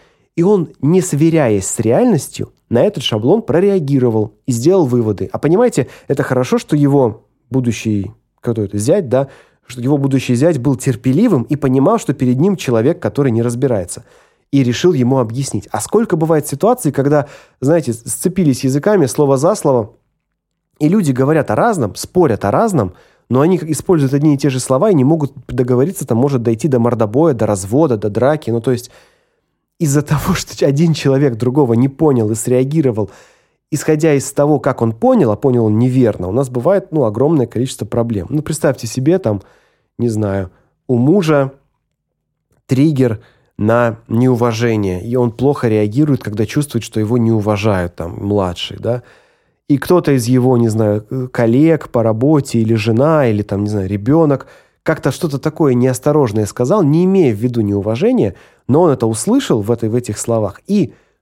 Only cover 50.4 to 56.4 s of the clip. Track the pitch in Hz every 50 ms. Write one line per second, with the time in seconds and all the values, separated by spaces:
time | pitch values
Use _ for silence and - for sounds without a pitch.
50.4 | 120 131 127 117 117 113 104 110 110 104 104 107 - - 127 131 127 127 - -
51.4 | 120 113 117 135 156 165 160 143 - - - 120 110 113 107 107 131 151 160 143
52.4 | 139 - - 117 110 110 113 110 101 117 110 117 139 160 160 151 135 117 107 104
53.4 | 101 - 101 98 104 104 107 101 95 92 104 98 104 127 147 165 165 147 139 127
54.4 | - - - - _ _ _ _ - - 160 - - 147 - - - 156 139 131
55.4 | - 156 - - 139 135 123 120 123 131 127 123 - 147 147 156 135 110 104 110